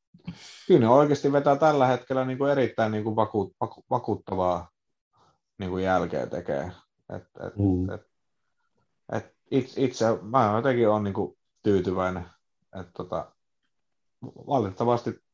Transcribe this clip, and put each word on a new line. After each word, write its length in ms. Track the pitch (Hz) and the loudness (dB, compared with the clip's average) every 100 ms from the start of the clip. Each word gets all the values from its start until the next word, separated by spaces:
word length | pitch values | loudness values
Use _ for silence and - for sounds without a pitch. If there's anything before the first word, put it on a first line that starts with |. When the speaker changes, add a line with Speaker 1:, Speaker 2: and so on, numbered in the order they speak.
| _ _ - - - - - | _ _ -16 -16 -20 -10 2
Speaker 1:
kyllä 120 | 170 | 6
ne 80 | 113 | 8
oikeesti 440 | 135 147 143 143 | 6 6 2 2
vetää 240 | 143 143 143 | 2 2 4
tällä 320 | 156 147 131 | 4 4 2
hetkellä 380 | 123 - 131 127 | 2 -2 -2 -2
niinku 200 | 127 139 | -2 0
erittäin 460 | 139 120 - 110 | 2 0 0 -2
niinku 240 | 107 107 110 | -2 -2 0
vaku-, 400 | 107 104 92 - | 0 -2 -4 -6
vaku-, 240 | 113 - - | -10 -10 -6
vakuuttavaa 800 | 123 - 98 - 95 90 85 85 _ _ _ _ _ _ _ _ - | -4 -2 -6 -4 -2 0 -2 -6 _ _ _ _ _ _ _ _ -12
niinku 200 | 92 92 | -6 -4
jälkeä 500 | 95 92 85 69 60 | 0 0 0 -4 -6
tekee. 440 | 82 - 69 87 - _ _ - 98 | -8 -6 -6 -6 -12 _ _ -16 -16
Et, 80 | - - 95 | -16 -14 -10
et, 80 | 101 | -2
Speaker 2:
Mm. 320 | 101 90 92 | 0 0 -4
Speaker 1:
et, 80 | 92 - _ _ _ _ _ _ _ _ _ - | -8 -16 _ _ _ _ _ _ _ _ _ -10
et 120 | 113 - _ _ | -10 -10 _ _
its-, 220 | 135 117 - | -4 -4 -2
itse 220 | 131 - 113 110 | -4 0 0 0
mä 320 | 101 113 107 110 | -2 0 2 2
jotenkin 340 | 135 120 110 | 0 2 2
oon 140 | 107 | 2
niinku 340 | 101 95 95 - _ _ | 0 -4 -6 -10 _ _
tyytyväinen, 600 | 110 98 87 92 92 92 82 _ _ _ _ 95 | 0 0 0 -2 -2 -4 -10 _ _ _ _ -16
et 60 | 90 - | -14 -14
tota, 340 | 92 87 - _ _ _ _ _ _ _ _ _ - - - | -8 -8 -8 _ _ _ _ _ _ _ _ _ -18 -16 -4
valitettavasti, 680 | 139 101 - 120 117 117 - _ | -2 -2 -2 0 0 -2 -10 _